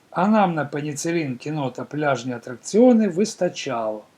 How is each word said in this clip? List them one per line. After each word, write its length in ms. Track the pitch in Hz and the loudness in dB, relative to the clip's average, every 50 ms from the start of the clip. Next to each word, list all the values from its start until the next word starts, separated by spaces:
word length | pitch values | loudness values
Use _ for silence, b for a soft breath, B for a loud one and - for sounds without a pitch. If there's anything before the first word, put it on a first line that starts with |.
| _ _ | _ _
а 160 | - 170 180 208 | -4 -2 2 2
нам 260 | 220 220 202 180 170 | 4 4 4 2 2
на 120 | 156 143 | -2 -4
пеніцилін, 720 | 139 - 147 147 151 143 143 - 170 170 170 160 139 127 120 | -4 -4 -6 -6 -6 -8 -4 -4 -2 -2 0 -2 -2 -6 -8
кіно 320 | - 147 151 156 139 127 | -8 -6 -4 -4 -4 -4
та 140 | - - 123 | -6 -8 -12
пляжні 500 | - - 147 151 147 135 120 117 131 123 | -8 -6 -2 0 0 0 0 -2 -6 -8
атракціони 760 | 117 - 127 127 113 _ - - 202 247 254 247 220 220 202 | -8 -10 -12 -14 -14 _ 0 4 6 8 8 8 6 4 2
вистачало. 960 | 160 170 214 208 - - 185 180 175 - - 143 127 117 113 110 107 107 - _ _ | 0 0 -2 -2 -2 -2 -4 -4 -2 -6 -8 -6 -4 -4 -4 -4 -6 -8 -12 _ _